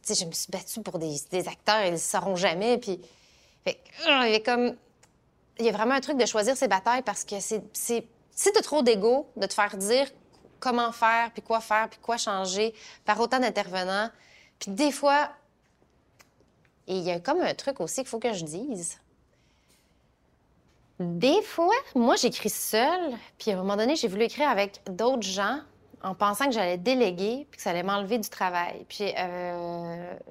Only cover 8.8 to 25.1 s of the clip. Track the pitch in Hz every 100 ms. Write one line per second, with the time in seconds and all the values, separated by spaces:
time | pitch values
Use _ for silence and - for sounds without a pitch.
8.8 | 247 214 214 262 - - 196 - 208 202
9.8 | 196 247 277 - _ _ - _ 254 240
10.8 | 233 220 226 226 233 - - 226 220 214
11.8 | - - - 233 - 196 190 190 220 220
12.8 | - - - 208 233 262 247 214 185 185
13.8 | 185 190 226 - - - - _ - 196
14.8 | 294 269 285 285 285 - _ _ _ _
15.8 | _ _ _ _ _ _ _ _ _ _
16.8 | - 185 175 175 175 330 254 143 - 269
17.8 | 165 - 262 226 240 202 160 160 277 202
18.8 | 165 - _ _ _ _ _ _ _ _
19.8 | _ _ _ _ _ _ _ _ _ _
20.8 | _ _ 175 170 247 359 415 - 339 466
21.8 | - 262 233 330 247 - 214 - - 214
22.8 | 262 359 330 233 - _ - 185 190 202
23.8 | 226 311 226 190 226 - 294 208 202 -
24.8 | - 180 233